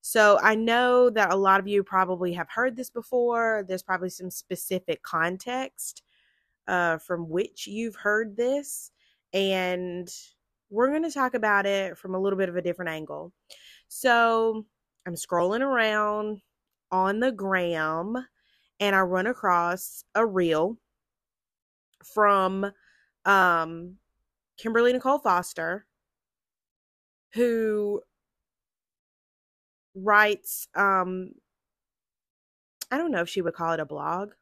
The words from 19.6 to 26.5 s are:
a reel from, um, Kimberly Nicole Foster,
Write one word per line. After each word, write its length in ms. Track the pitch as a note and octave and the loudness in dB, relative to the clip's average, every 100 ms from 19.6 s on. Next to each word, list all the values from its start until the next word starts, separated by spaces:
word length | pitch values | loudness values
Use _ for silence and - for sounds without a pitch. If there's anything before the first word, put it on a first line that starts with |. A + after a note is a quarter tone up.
| E3+ F#3 - - - | 2 -4 -8 -16 -6
a 140 | G#3 A3+ | 0 0
reel 500 | F#3 E3+ D#3 F3 A#3 _ _ _ _ _ _ _ _ _ _ _ _ | 2 2 2 0 -4 _ _ _ _ _ _ _ _ _ _ _ _
from, 680 | - - G#3 G3 F#3+ F#3+ G3+ - _ _ _ _ | -10 2 4 4 2 -2 -6 -10 _ _ _ _
um, 760 | - G3 F#3 E3+ D#3+ E3 F3 F#3 _ _ _ _ _ _ | 2 6 6 4 0 -8 -14 -18 _ _ _ _ _ _
Kimberly 340 | A3+ A3+ A#3+ | -2 2 2
Nicole 280 | B3+ B3+ C#4+ | 2 0 0
Foster, 680 | A#3+ F3+ F3+ - E3 F#3+ _ _ _ _ _ _ _ | 2 0 -2 -8 -6 -8 _ _ _ _ _ _ _